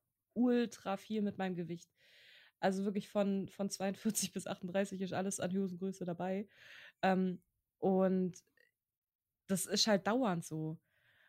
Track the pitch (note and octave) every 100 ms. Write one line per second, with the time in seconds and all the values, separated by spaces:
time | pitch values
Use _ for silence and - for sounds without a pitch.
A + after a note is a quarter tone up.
0 | _ _ _ - B3 A#3+ A#3 - F#3+ G3
1 | - G#3+ G3+ G3 F#3+ F3 E3 E3+ - _
2 | _ - - - - - F#3+ F#3+ G3+ G3
3 | - G#3 G3+ G3 F#3+ - G3+ - F#3+ G3
4 | A3+ G#3 F#3 F#3+ - - F3+ F#3+ G3+ F#3
5 | F#3+ D3+ G3 G3 F#3 F#3+ G3 F3 F#3+ F#3+
6 | F3+ E3+ F3+ F#3+ A#3 - - - - _
7 | F#3+ F#3 F#3 F3+ _ _ _ - F#3+ F#3
8 | F#3+ F#3 F#3 - _ _ _ _ _ _
9 | _ _ _ _ - F#3 - G3+ - G3+
10 | G3 A#3+ A#3+ E3+ - D#3 D#3 D#3+ _ _
11 | _ _